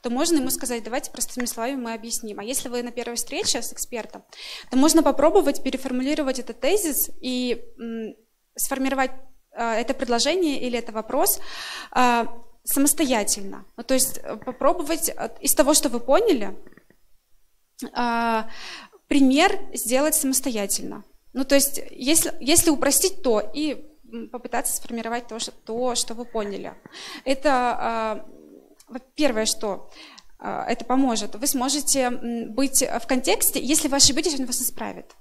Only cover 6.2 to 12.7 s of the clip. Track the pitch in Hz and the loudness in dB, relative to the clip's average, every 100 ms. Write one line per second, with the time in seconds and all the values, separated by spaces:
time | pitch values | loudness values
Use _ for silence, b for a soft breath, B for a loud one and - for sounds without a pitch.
6.2 | 269 262 233 226 269 403 339 269 - - | -2 -4 -8 -2 2 2 2 -2 -2 -4
7.2 | 254 254 247 240 - - 233 226 220 - | -4 -2 -2 -4 -6 -12 -8 -8 -8 -12
8.2 | _ _ _ 247 - 277 269 269 262 - | _ _ _ -6 -4 0 0 0 -2 -2
9.2 | - - _ - 226 220 240 269 240 233 | -10 -18 _ -6 -2 0 -2 -2 0 0
10.2 | 269 370 330 269 247 240 226 214 214 - | 2 2 0 0 -2 -4 -4 -8 -4 0
11.2 | 359 - B B B B B - 247 240 | 2 0 B B B B B 4 6 4
12.2 | 226 - - - - | 0 -4 -10 -12 -2